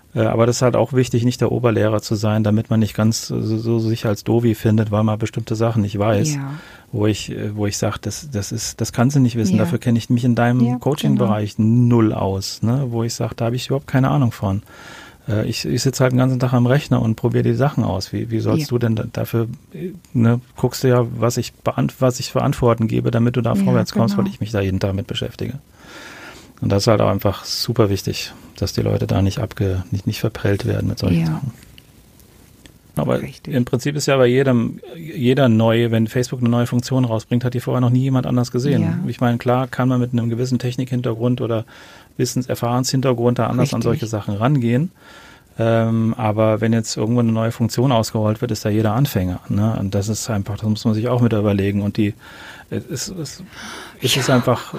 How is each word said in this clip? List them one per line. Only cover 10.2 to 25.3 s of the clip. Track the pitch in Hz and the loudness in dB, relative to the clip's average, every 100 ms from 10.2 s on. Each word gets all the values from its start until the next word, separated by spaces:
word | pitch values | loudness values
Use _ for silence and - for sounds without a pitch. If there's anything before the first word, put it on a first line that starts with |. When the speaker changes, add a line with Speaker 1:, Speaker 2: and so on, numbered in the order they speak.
Speaker 1:
in | 127 120 | 2 2
deinem | 120 123 | 2 4
Speaker 2:
Ja, | 120 123 | 2 0
Speaker 1:
Coaching-Bereich | 131 143 143 135 123 107 104 - | -2 0 2 2 2 0 -2 0
Speaker 2:
genau. | 110 117 120 120 | 2 4 4 4
Speaker 1:
null | 110 | 4
aus, | - 98 95 95 - | 2 -2 -2 -6 -4
ne? | 107 127 135 | -2 0 -2
Wo | 117 | -2
ich | 117 - | -4 -4
sag, | 117 | -6
da | - 117 | -2 -2
habe | 127 | -2
ich | - | -2
überhaupt | 135 - | -4 0
keine | 135 135 | 0 2
Ahnung | 147 123 | 2 2
von. | - 101 98 - - - - - - - | 0 -2 -2 -6 -18 -20 -20 -20 -16 -4
Äh, | 107 - | -2 -2
ich, | - - | -4 -2
ich | 131 | 0
sitze | 135 - | 0 0
halt | 131 | 2
den | 127 | 2
ganzen | 131 127 | 2 2
Tag | 127 | 2
am | 123 120 | 2 4
Rechner | 135 - 123 | 2 2 0
und | 120 110 | 2 0
probiere | 120 120 120 | 0 2 2
die | 117 | 2
Sachen | 139 147 | 0 0
aus. | 107 92 - | -2 -2 -4
Wie, | 101 113 | -6 -4
wie | 113 | -2
sollst | 107 113 | 0 0
Speaker 2:
Ja. | 147 | 0
Speaker 1:
du | 120 | 0
denn | 117 110 | 0 0
da, | - | -2
dafür, | - 113 117 117 131 - | -6 -2 -2 -2 -6 -14
äh, | 156 175 185 - | -12 -10 -12 -6
ne, | 127 117 120 - - | 0 2 2 -4 -4
guckst | 123 - | -4 0
du | 131 | 2
ja, | 123 120 123 | 2 2 -2
was | 117 120 | -2 -2
ich | 117 | -6
beant-, | - - - 143 - | -6 -4 -2 -2 0
was | 127 123 | 0 0
ich | - | -4
für | 127 | -2
Antworten | 127 143 123 117 113 | 0 2 2 2 2
gebe, | 120 123 | 0 0
damit | 117 117 127 | 2 2 2
du | |
da | 117 120 | 0 2
Speaker 2:
Ja, | |
Speaker 1:
vorwärts | 196 123 110 | 2 2 2
kommst, | - 117 202 | 2 2 2
Speaker 2:
genau. | 98 | -2
Speaker 1:
weil | |
ich | - | -2
mich | 107 | -4
da | 110 | -2
jeden | 98 95 | 0 0
Tag | 98 | -2
mit | 95 98 | -2 -4
beschäftige. | - 113 | -6 -6